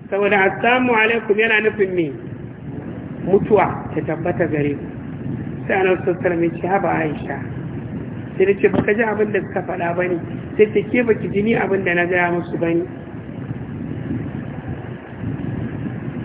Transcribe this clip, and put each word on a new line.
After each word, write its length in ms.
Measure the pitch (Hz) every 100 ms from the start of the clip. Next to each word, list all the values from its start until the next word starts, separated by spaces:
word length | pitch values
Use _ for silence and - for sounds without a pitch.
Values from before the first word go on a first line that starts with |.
| -
saboda 400 | 196 202 202 190
"Assalamu 480 | 190 233 254 247 226
alaikum" 400 | 220 233 226 208
yana 240 | 226 214
nufin 320 | 214 208 190
me? 160 | 180 156 123 - - - - - - - - - - -
Mutuwa 560 | 196 - 202 160 - -
ta 80 | 160
tabbata 480 | 139 151 170 - 160
gare 240 | 147 143
ku. 140 | 143 - - - - - - - - -
Sai 80 | 196
Annabi 160 | 190 180
sallallahu 200 | 185 175
alaihi 0 |
wasallam 200 | 185 170
ya 60 | 170 165
ce, 60 | 180
"Haba 200 | 196 170
Aisha." 460 | 160 156 143 - 139 - - - - - - - - - -
Sai 80 | 190
ta 60 | 196
ce, 80 | 208
"Baka 240 | - -
ji 80 | 208
abin 280 | 220 208 214
da 80 | 196
suka 220 | 170 190
faɗa 340 | 170 180 170 170
ba 60 |
ne?" 140 | 180 170 - - - -
Sai 100 | 214
ta, 80 | 214 202
"Ke 120 | 247
baki 240 | 233 214 185
ji 100 | 190
ni 120 | 214
abin 300 | 233 202 190
da 100 | 185
na 100 | 175
gaya 260 | 175 180 175
musu 240 | 175 170 -
ba 100 | 165
ne?" 160 | 170 180 - - - - - - - - - - - - - - - - - - - - - - - - - - - - - - - - -